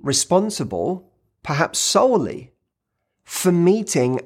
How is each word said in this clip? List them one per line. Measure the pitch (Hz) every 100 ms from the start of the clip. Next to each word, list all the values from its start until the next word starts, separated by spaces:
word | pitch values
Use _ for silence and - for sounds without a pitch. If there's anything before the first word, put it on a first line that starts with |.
responsible, | 139 135 - 180 214 208 135 92 101 180 - _ _ _
perhaps | - 143 165 -
solely, | - 196 247 233 110 - - _ _ _ _ _ _ _
for | - - 185
meeting | 175 175 214 214 151 127 127